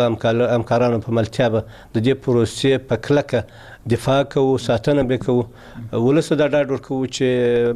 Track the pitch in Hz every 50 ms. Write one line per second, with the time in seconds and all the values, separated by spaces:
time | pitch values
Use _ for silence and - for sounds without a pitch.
0 | 120 117 113 110 - 113 113 117 123 110 120 117 104 - 120 120 123 120 117 110
1 | 110 - 113 117 110 - - - 127 117 110 110 - - - - - - - 110
2 | 110 131 135 131 - 135 120 120 113 107 - - - 135 135 127 131 - 117 110
3 | - - 143 147 139 - - 117 - - - - - - - - - 110 120 117
4 | - 135 135 139 135 - - 143 135 131 131 120 - - 120 113 - 151 143 143
5 | 131 123 131 123 - - 123 123 113 - - - - - - 120 117 110 - 110
6 | 117 131 143 160 151 - 160 143 151 139 151 147 139 131 135 120 - - 139 131
7 | 131 123 - - 135 127 123 123 123 120 120 120 120 120 120